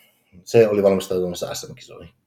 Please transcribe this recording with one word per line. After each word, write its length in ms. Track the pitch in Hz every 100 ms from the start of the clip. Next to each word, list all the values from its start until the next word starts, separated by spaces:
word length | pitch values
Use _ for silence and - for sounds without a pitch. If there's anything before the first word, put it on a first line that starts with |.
| _ _ _ 90
se 240 | - 117 110
oli 140 | 104
valmistautumassa 720 | 98 95 - 92 90 87 -
S 140 | - -
M-kisoihin. 420 | - - 95 87 _